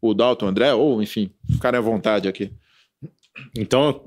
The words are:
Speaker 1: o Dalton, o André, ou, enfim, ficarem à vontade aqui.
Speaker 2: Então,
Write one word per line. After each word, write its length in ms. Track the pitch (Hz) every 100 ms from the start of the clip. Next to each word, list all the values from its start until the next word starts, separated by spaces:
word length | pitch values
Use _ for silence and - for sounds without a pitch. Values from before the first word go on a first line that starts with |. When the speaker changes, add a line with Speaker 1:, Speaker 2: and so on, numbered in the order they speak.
Speaker 1:
o 120 | 113
Dalton, 340 | 104 120 120 98
o 20 |
André, 260 | 98 135
ou, 280 | 117 147 113
enfim, 280 | 104 110 95 _ -
ficarem 280 | - 123 120
à 20 |
vontade 480 | 113 110 110 104 98
aqui. 220 | - 98 - _ _ _ _ - _ _ - 135 113
Speaker 2:
Então, 480 | 107 127 147 139